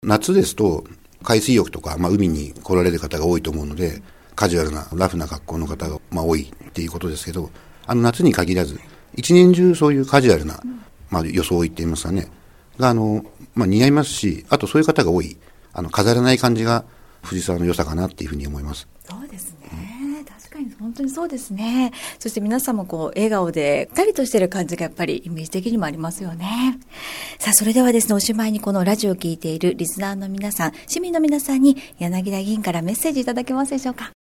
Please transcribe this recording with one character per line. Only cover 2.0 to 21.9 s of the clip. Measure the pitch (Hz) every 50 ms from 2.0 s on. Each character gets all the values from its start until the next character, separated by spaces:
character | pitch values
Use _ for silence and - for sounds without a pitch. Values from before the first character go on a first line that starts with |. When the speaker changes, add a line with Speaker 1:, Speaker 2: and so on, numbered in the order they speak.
| 90 87
Speaker 1:
あ、 |
海 | 95 104 101 90
に | 80 76 73 71 67 - -
来 | - 95
ら | 90 87
れ | 90
る | 85 85
方 | 82 80 - 82
が | 78
多 | 82 87
い | 82 82
と | 80
思 | 76 78 73
う |
の | 73 73
で、 | 80 90 82 76 71 - - - - - - -
カ | - 104 98
ジ | 87
ュ | 87 80
ア |
ル | 76
な、 | 73 76 76 - -
ラ | 82 92 90
フ | - 85
な | 78 78
格 | - - -
好 | - - 80
の | 80
方 | 71 71 - - 80
が、 | 76 73 - -
ま | - 87 80
あ、 |
多 | 82 82
い | 78 71 - - - - -
っ | -
て | -
い | 82
う | 80
こ | 80 85
と | 87 90
で | 78 73
す | -
け | - 85
ど、 | 95 82 71 - - - - - - -
あ | - 123
の、 | 120
夏 | 117 120 117 - 175
に | 165 -
限 | - 90 82 92
ら | 90 87
ず、 | 73 71 - - - - - - - -
一 | - 127 - 170
年 | 180 180 180 180
中 | 170 180 180 170
そ | 165 156 147
う | 147
い | 139
う | 131
カ | 135 - 139 131
ジ | 123
ュ | 98
ア | 78
ル | 76
な、 | 76 76 - - - - - - - - - - -
ま | - 90
あ、 | 80
装 | 78 - 92 82 - 92 87 85
い | 82
っ |
て | 80 - 85
言 |
い | 82
ま | 82
す | 78 -
か | 82 90
ね、 | 98 80 - - - - - - - _ _ - -
が、 | 127 127
あ | 117
の、 | 113 110 107 107 110 - - - - - - _
ま | 117 117
あ、 |
似 | 95 98 107 123
合 | 135
い |
ま | 143 147 151
す | 139
し、 | - - - 101 80 78 - -
あ | -
と | 139 -
そ | - - 156
う |
い | 156
う |
方 | 156 156 - 131
が | 87
多 | 82 90
い、 | 80 80 80 - - - - - - _ -
あ | - 87
の、 | 82
飾 | - - 101 110 117
ら | 120 123
な | 127 127
い | 123
感 | - 123 120
じ | 110 113
が | 113 117 117 110 - - - - - - _ -
藤 | - - 92 85
沢 | - 90 85
の | 87
良 | 87 87
さ | 82 82
か | 73 80
な | 85 90
っ | 92
て | - - -
い | -
う |
ふ | 76
う |
に | 71 71
思 | 71 71 71
い | 69
ま | 73 71
す。 | - - - - - -
Speaker 2:
そ | - 180 214 269
う | 294
で | 226 185
す | 185 185 170 151
ね。 | 143 - - 160 175 196 226 247 269 285 285 302 285 277 - -
確 | - -
か | - 311
に | 285 233 - -
本 | 208 226 233
当 | - 277
に | 262
そ | 269 320 339
う | 339
で | 277
す | 254 262 -
ね。 | 202 190 214 226 240 254 262 240